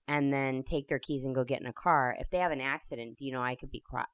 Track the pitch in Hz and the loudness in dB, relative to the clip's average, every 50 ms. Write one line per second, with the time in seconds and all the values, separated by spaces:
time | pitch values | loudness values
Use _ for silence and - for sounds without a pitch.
0 | - - 147 147 143 139 139 135 135 135 131 131 131 - 170 147 139 - 151 127 | -4 0 2 2 4 4 4 2 2 2 0 -2 -2 -2 -2 -2 0 0 -2 -2
1 | - - 147 135 131 135 131 131 127 120 135 - - 127 113 - - 180 165 143 | -2 -2 -4 -2 -2 0 0 2 2 2 0 -2 -2 -6 -8 -2 2 4 6 6
2 | 131 123 117 - 123 - - 180 180 170 156 135 131 135 139 160 - - - 120 | 6 4 2 -2 -4 -2 0 2 2 2 2 0 0 -2 -2 -4 -4 -8 -8 -8
3 | 117 117 113 - 139 135 131 127 123 127 127 - - - - - _ - - 131 | -8 -10 -10 -8 -8 -4 -2 -2 0 -2 -2 -4 -8 -10 -10 -10 _ -6 -4 -4
4 | - - | -4 -4